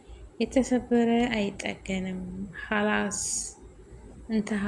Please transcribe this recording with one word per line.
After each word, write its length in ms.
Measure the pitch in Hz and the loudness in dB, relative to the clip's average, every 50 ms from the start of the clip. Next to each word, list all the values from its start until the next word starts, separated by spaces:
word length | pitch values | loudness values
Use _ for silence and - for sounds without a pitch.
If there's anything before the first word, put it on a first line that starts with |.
| - - - - - - - | -18 -18 -18 -18 -18 -16 -4
የተሰበረ 720 | - 233 226 - 269 233 - 254 247 247 - 240 233 233 226 233 233 240 247 233 | -4 -2 2 4 4 4 4 2 0 2 4 4 4 6 6 6 4 4 4 2
አይጠገንም። 880 | 220 202 202 196 - - - 190 - - - 190 190 185 190 185 185 185 180 185 190 196 202 - - | 0 0 -2 -2 -4 -6 -6 -6 -6 -6 -4 -2 -2 -2 -4 -4 -6 -6 -8 -8 -8 -8 -10 -10 -12
ሀላስ 640 | - - 214 208 208 214 214 208 208 202 190 - - - - - - - - - - - - - - - - - - - - - - - | -4 -2 0 2 2 4 2 2 0 0 -2 -4 -4 -4 -4 -4 -4 -6 -10 -16 -20 -20 -20 -20 -20 -20 -20 -18 -18 -18 -18 -16 -8 -2
እንተሃ 360 | 220 214 208 - 214 202 196 | 0 0 0 0 -2 -2 0